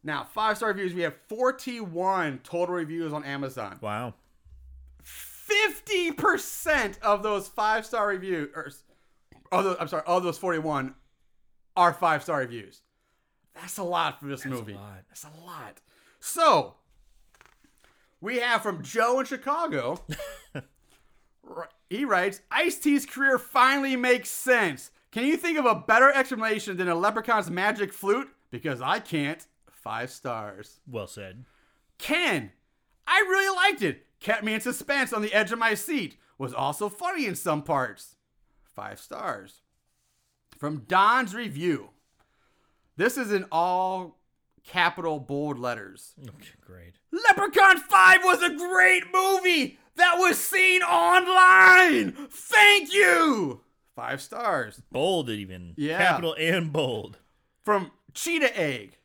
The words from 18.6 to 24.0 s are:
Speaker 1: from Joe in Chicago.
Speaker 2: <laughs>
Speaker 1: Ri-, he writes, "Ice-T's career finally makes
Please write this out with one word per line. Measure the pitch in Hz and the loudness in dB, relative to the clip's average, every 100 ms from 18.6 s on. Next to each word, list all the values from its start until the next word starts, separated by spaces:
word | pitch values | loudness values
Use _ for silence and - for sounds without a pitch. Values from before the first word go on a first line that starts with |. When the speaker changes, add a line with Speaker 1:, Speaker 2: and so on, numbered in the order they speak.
Speaker 1:
from | 214 175 | -2 -6
Joe | 131 226 233 254 | -6 0 2 0
in | 262 | -2
Chicago. | 269 269 311 330 143 123 180 - 147 571 571 _ | -6 -4 -4 -2 -4 -4 -8 -10 -12 -12 -16 _
Speaker 2:
<laughs> | 143 - _ _ _ _ _ _ _ | -16 -16 _ _ _ _ _ _ _
Speaker 1:
Ri-, | - - 160 _ _ | -18 -16 -16 _ _
he | 202 | -6
writes, | 277 185 196 196 _ | 0 0 0 -6 _
"Ice-T's | 262 339 - 294 285 285 | 0 0 0 2 2 0
career | 262 277 247 | -2 2 2
finally | - 254 262 277 269 | 0 4 4 4 0
makes | 254 | 0